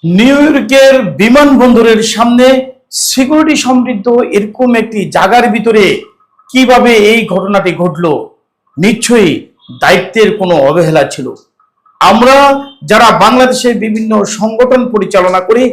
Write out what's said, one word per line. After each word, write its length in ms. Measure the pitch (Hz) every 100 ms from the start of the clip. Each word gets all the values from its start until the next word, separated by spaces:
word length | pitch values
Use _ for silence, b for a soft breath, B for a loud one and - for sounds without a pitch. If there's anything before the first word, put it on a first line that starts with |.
নিউ 340 | 165 180 240 285
ইয়র্কের 500 | 294 285 214 269 269 262 202 139
বিমানবন্দরের 800 | 208 262 294 269 247 240 226 220 220
সামনে 320 | 208 240 240 254 262 262 - _ - -
সিকিউরিটি 500 | - 262 302 311 302 247
সমৃদ্ধ 400 | 254 247 208 240 240 233 202
এরকম 320 | 208 - 254 233
একটি 180 | 220 214 170
জায়গার 320 | 165 190 240 233
ভিতরে 300 | 220 220 220 185 139 - _ _ _ _
কিভাবে 420 | 254 247 247 247 226 208
এই 100 | 226 208
ঘটনাটি 400 | 185 190 202 185 165
ঘটল? 220 | 175 156 170 135 - _ _ _ _ -
নিশ্চয়ই 560 | 185 233 - 240 180 127 - _ _ 123
দায়িত্বের 460 | 143 175 180 220 208 -
কোনো 180 | 190 170 135
অবহেলা 340 | 156 160 156 139
ছিল। 140 | - 127 101 _ _ _ _ _ _
আমরা 360 | 160 220 240 277 277 277 - - 147
যারা 180 | 214 240 160
বাংলাদেশে 460 | 196 247 254 254 247 214
বিভিন্ন 300 | 220 220 220 214 196 -
সংগঠন 440 | 220 220 247 247 240
পরিচালনা 480 | 214 190 196 180 185 185
করি 160 | 226 254